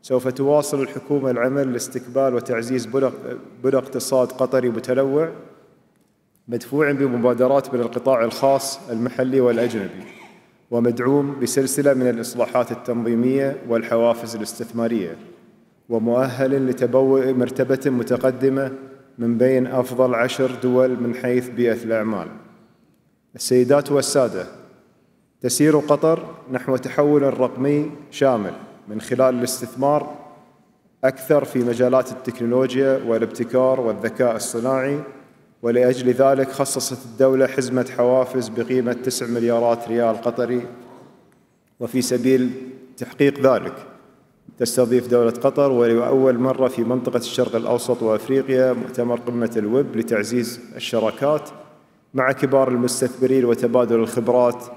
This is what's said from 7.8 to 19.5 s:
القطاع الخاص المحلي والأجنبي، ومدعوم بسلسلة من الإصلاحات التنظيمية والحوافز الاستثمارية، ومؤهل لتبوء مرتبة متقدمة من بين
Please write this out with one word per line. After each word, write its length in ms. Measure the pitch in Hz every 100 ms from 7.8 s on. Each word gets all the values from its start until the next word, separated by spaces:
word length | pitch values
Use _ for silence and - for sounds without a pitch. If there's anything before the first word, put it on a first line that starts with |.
القطاع 440 | 117 120 127 127
الخاص 680 | 113 110 139 139 - - -
المحلي 500 | 117 120 - 131 135
والأجنبي، 640 | 123 117 117 113 92 90 - - - - _ _ _
ومدعوم 720 | 120 120 117 123 143 143 135
بسلسلة 540 | 120 - 135 135 143
من 160 | 131 127
الإصلاحات 640 | 117 113 123 117 127 120
التنظيمية 840 | 113 - 120 117 117 123 135 139 - 123
والحوافز 680 | 117 113 117 117 117 113 110
الاستثمارية، 800 | 107 - 117 113 117 117 110 80 - - - _ _ _ _
ومؤهل 800 | 117 113 120 131 120 135 139 131
لتبوء 680 | 123 123 127 135 135 131
مرتبة 580 | 127 123 127 127 175 143
متقدمة 840 | 123 113 120 131 123 135 135 135 135 - - _ -
من 200 | 117 117
بين 280 | 127